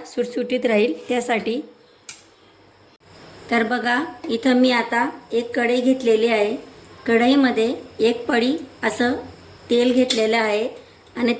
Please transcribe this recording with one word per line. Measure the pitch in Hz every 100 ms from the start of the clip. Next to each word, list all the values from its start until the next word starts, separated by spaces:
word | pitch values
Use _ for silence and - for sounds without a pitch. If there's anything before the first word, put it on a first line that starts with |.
| -
सुटसुटीत | - 240 - 240 247 247
राहील | 214 240 311 -
त्यासाठी. | 240 233 226 - 240 - - _ _ - - - _ _ _ - _ _ _ - - - - -
तर | 233
बघा, | 220 247 240 247 330 - -
इथं | 226 262 247
मी | 254
आता | 240 226 240 285 - -
एक | 226 240 285
कढई | 233 254
घेतलेली | 247 262 233 220 233
आहे. | 220 208 269 - - - - -
कढईमध्ये | 226 247 277 262 220 226 302 - -
एक | 220 240 -
पळी | 240 247 320 - -
असं | 226 - 247 330 - - - - -
तेल | 240 247
घेतलेलं | 247 254 220 220 226
आहे | 220 208 240 - - - - -
आणि | 240 240